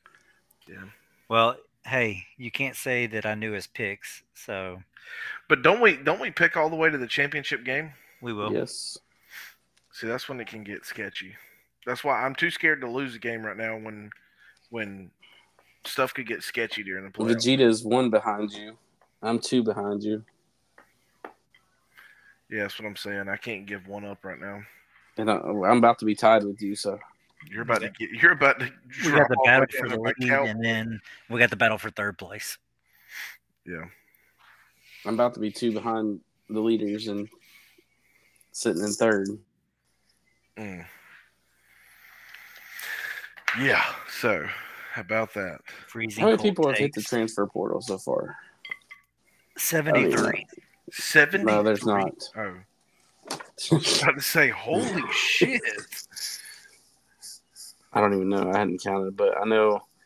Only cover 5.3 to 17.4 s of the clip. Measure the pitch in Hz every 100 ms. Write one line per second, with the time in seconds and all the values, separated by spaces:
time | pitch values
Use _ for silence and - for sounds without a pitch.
5.3 | - - 143 156 214 226 143 139 185 247
6.3 | - 170 170 156 160 160 147 120 - 143
7.3 | 151 135 135 120 135 156 143 _ _ 120
8.3 | 107 104 - - - - - _ _ _
9.3 | - - - _ _ _ - 113 123 -
10.3 | 131 110 110 101 101 - - 98 - 95
11.3 | - - _ _ _ - 123 147 123 131
12.3 | 135 170 - 165 151 127 123 135 113 120
13.3 | 113 110 101 113 110 110 107 104 - _
14.3 | _ - _ _ 117 104 98 90 _ -
15.3 | _ _ _ _ _ - - 131 - 117
16.3 | 104 - - 113 - 98 95 98 101 110
17.3 | 113